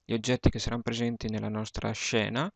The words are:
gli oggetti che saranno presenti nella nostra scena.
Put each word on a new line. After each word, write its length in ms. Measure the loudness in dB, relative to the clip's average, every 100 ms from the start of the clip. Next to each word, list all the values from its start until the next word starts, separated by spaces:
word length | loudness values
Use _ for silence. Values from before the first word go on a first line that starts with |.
gli 100 | -4
oggetti 360 | -2 2 4 4
che 100 | 4
saranno 220 | 0 -2
presenti 480 | -2 0 0 -2 -2
nella 200 | -2 -2
nostra 420 | -4 -4 -4 -4
scena. 600 | -2 0 2 2 0 -4